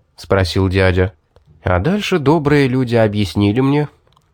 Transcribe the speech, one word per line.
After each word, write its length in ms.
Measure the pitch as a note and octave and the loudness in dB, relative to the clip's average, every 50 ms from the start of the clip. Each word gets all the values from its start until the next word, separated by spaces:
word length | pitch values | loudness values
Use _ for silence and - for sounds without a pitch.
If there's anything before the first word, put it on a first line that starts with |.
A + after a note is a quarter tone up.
| _ _ _ | _ _ _
спросил 520 | - - - G2 G2 F#2 E2+ - G2 F#2+ F#2+ | -20 -14 -6 -4 -2 -2 -2 -2 -2 -2 0
дядя. 460 | F2+ G2 F#2+ F#2 F2+ F#2 F2+ F2+ - _ _ _ _ _ _ _ _ _ - | 0 2 2 2 2 2 0 -2 -4 _ _ _ _ _ _ _ _ _ -4
«А 160 | - F2+ F2+ | -2 0 0
дальше 400 | F#2+ D3+ F#3+ G#3 G3 - F#3 F3+ | 0 0 -2 -2 -2 -2 -2 0
добрые 500 | C#3 C3 D#3 F3 C#3+ C#3+ D3 D3 C#3 C3 | 2 2 2 2 2 2 2 2 2 0
люди 280 | B2 C3 C3 A#2 A#2+ | 0 -2 -2 0 0
объяснили 640 | A#2 A2+ G#2+ G2+ G#2 G#2 F2+ - G2+ G2+ G2+ G#2 B2 | 2 2 2 0 -2 -4 -2 0 0 0 2 2 2
мне, 280 | C3 C3+ C#3+ D3+ D3 C#3+ - _ _ _ _ _ _ _ | 0 0 0 0 -2 -4 -8 _ _ _ _ _ _ _